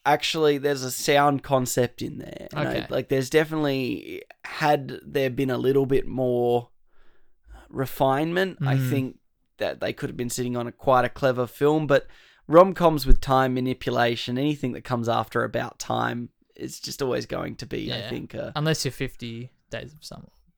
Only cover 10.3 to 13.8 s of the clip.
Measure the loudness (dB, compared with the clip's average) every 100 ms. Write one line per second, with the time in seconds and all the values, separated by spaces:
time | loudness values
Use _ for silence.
10.3 | -4 -4 -4 -6 -4 2 2 2 0 0
11.3 | 0 -4 0 2 2 4 2 2 -10 -20
12.3 | _ 6 8 8 6 2 4 8 8 8
13.3 | 2 2 0 -2 -4